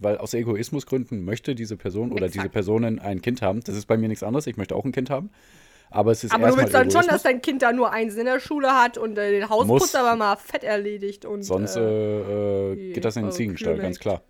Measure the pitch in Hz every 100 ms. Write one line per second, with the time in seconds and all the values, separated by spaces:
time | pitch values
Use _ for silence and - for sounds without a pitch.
0 | 104 104 107 120 117 104 - 139 - 131
1 | 120 110 90 113 - 120 110 101 98 98
2 | 120 214 - 98 92 110 95 110 117 110
3 | 101 92 - 123 98 107 202 - - 113
4 | 110 - 101 139 139 104 95 - 135 131
5 | 127 139 202 _ _ - - _ _ 104
6 | 107 110 117 226 233 262 - 262 254 339
7 | 349 294 339 247 - 269 247 247 226 220
8 | 226 214 247 269 - 294 269 269 240 233
9 | 226 208 208 202 208 220 226 139 359 285
10 | 240 226 208 208 - - 214 208 202 208
11 | 202 196 - 208 196 95 104 113 110 107
12 | 104 104 98 104 101 98 98 101 185 175
13 | 110 107 101 - 110 87 - 87 92 87
14 | 107 90